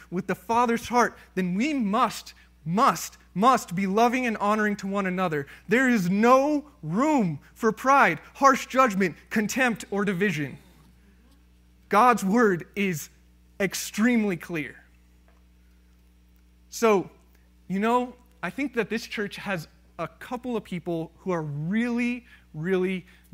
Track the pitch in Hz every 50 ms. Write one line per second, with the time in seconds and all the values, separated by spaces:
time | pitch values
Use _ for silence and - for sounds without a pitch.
0 | - - 175 175 - - 185 - - - 226 233 247 233 233 226 - - 220 247
1 | 226 185 - - - - - 185 185 180 180 196 240 311 302 277 226 196 202 240
2 | 254 202 - - - - - _ _ _ _ _ - 151 170 214 262 247 170 160
3 | - - - - _ _ - 180 208 254 262 220 - - 175 175 196 190 190 214
4 | 233 240 226 254 254 240 214 - 202 208 214 214 214 208 202 202 - 196 196 202
5 | 196 185 180 185 185 180 156 147 139 - - - - - 202 247 269 254 240 226
6 | 175 175 190 202 220 240 254 269 269 302 302 285 269 - - _ - 151 165 214
7 | 269 311 311 269 208 170 151 139 - - _ - - 220 214 - - 262 277 277
8 | 233 190 156 156 - - - - 269 269 269 - - - - 262 262 254 190 185
9 | 196 170 139 - - - - 233 214 208 - - 262 247 220 - - - 202 196
10 | 202 190 202 170 202 214 160 151 147 131 131 - - - _ _ _ _ _ _
11 | _ _ _ _ _ _ _ _ _ _ _ _ _ _ _ _ _ - - 202
12 | 233 254 240 202 196 190 196 240 240 208 185 160 - - - 202 202 190 180 151
13 | - - _ _ _ _ _ _ _ _ _ - 202 185 - - - - - -
14 | 214 247 247 226 214 202 180 156 - - 175 160 139 117 - - - _ _ _
15 | _ _ _ _ _ _ _ _ _ _ _ _ _ _ _ _ _ _ _ _
16 | _ _ _ _ _ _ _ _ _ _ _ _ _ _ - - 233 226 208 185
17 | 156 - - _ _ _ _ _ _ _ _ _ _ - 185 196 208 226 240 247
18 | 247 254 247 - _ _ _ _ - 170 - - 277 269 - 233 208 - 208 226
19 | - - - - 208 202 - - - 202 196 170 147 - _ _ _ _ _ -
20 | 165 147 - - - - 254 240 - 254 240 214 - - 190 175 - 180 170 165
21 | 160 - - _ - 190 180 165 156 151 143 147 156 165 202 226 233 247 233 240
22 | 247 240 247 247 233 _ - - _ _ - 151 156 180 190 185 185 185 190 180
23 | - - - _ _ _